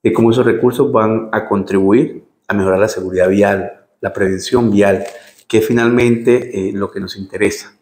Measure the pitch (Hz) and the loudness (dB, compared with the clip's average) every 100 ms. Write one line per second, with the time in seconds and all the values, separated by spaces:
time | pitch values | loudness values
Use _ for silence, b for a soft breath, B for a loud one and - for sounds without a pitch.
0 | 117 - 113 117 120 92 123 120 - 113 | 0 2 2 4 2 2 0 0 0 2
1 | 107 113 113 107 - 101 95 98 95 113 | 0 -2 -4 -6 -2 -4 -2 0 2 2
2 | 151 - _ _ - 101 95 92 104 - | 0 -6 _ _ -6 -2 0 2 0 -2
3 | 92 92 92 98 101 98 98 - _ _ | -4 0 2 4 2 0 -4 -14 _ _
4 | 98 101 95 92 - 123 117 101 101 98 | -10 -4 -2 -2 0 0 2 4 4 2
5 | - B B B _ 110 - 120 117 120 | -4 B B B _ 0 2 0 2 2
6 | 120 117 117 123 120 101 95 101 98 98 | 2 2 2 0 0 -6 -6 -4 -6 -8
7 | 95 101 95 95 104 - - _ | -12 -12 -14 -4 -4 -4 -16 _